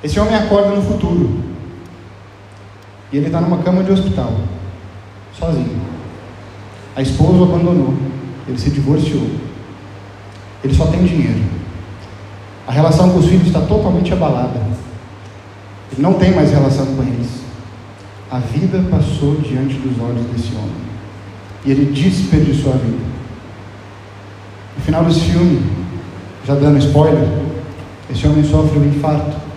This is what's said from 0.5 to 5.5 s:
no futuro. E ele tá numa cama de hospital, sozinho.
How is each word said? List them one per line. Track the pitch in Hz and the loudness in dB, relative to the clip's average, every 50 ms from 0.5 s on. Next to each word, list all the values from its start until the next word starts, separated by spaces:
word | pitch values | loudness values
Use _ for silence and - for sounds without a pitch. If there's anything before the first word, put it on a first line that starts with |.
| 202 202 202 196 | 4 4 4 4
no | 202 202 | 2 0
futuro. | 190 202 - - - 175 175 175 - - - - - - - - - - - - - - - - - - - - - - - - - - - - - - - - - - - - - - 135 | 0 0 0 0 0 0 2 2 2 2 0 -4 -4 -8 -10 -12 -14 -16 -16 -16 -18 -18 -20 -20 -20 -20 -20 -20 -20 -20 -20 -20 -20 -20 -20 -20 -20 -20 -20 -20 -20 -20 -20 -20 -14 -6 -4
E | |
ele | 143 143 156 | -2 -2 0
tá | 165 165 | 0 0
numa | 170 165 180 156 | 2 2 0 0
cama | 165 180 185 190 | 2 2 2 2
de | 190 190 196 | 2 2 2
hospital, | 190 - - - - 123 123 117 98 - - - - - - - - - - - - - - - - - - - - | 2 2 0 0 0 -2 -2 -2 -2 -4 -4 -6 -8 -12 -12 -14 -14 -18 -18 -18 -20 -20 -20 -20 -20 -20 -20 -10 -6
sozinho. | 160 165 | -2 -2